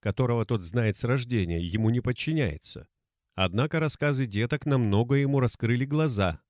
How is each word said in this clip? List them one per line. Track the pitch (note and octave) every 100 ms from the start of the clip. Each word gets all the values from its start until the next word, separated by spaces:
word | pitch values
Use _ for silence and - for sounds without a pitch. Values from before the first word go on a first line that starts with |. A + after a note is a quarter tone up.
которого | G#2 - B2 A#2
тот | A2 A2+
знает | E2+ A2+ A2 -
с |
рождения, | A#2+ C3 A#2+ A#2 E2+ E2+
ему | F2 G#2+ A2
не | A#2+
подчиняется. | A#2 B2 - D#3+ G#2 D2 - - - _ _ _ _
Однако | - F#2 G2+ D3+ E3
рассказы | D#3 - D3 C3+ B2
деток | G2+ A#2+ D3 D3+
намного | C3+ A2 G2+ B2 C#3
ему | C#3 C#3
раскрыли | A#2+ - A2+ A#2+
глаза, | C3+ D3+ D#3 G#2 F#2 D#2